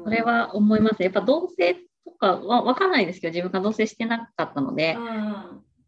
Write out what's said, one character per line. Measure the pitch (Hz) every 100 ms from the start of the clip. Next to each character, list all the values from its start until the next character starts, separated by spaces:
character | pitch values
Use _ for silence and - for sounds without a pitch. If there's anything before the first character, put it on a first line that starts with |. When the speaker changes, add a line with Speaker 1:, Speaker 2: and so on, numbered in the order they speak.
Speaker 1:
ん。 |
Speaker 2:
そ | 175
れ | 226
は | 226 233 -
思 | 208 208 214
い |
ま | 220
す。 | 214
や | 185
っ |
ぱ | 196
同 | 190 311 359
棲 | - 349 359 - _
と | -
か | - 196 170
は | 180 240
わ | 220
か | 262 381
ん |
な | 311
い | 175
で |
す | -
け | 165
ど、 |
自 | 170
分 | 180
が | 185
同 | 202
棲 | 220 220
し | -
て | 226
な | 233 226 -
か |
っ | 156
た | 143
の | 131
で。 | 135 160
Speaker 1:
う | 233
ん。 | 233 220 214 196 180 - _ _